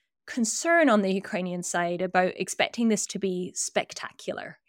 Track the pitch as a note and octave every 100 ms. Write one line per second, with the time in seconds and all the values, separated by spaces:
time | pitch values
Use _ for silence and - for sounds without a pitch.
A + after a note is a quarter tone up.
0 | _ _ - - A3 - E4 E4+ D4+ G#3+
1 | G3 F#3+ - - F3+ F3+ F3 F3 F3 F3
2 | F#3 F#3 F#3 - F3+ - - - A#3 G3+
3 | - F#3 G3 F3+ F3+ - - - - -
4 | - - - - - -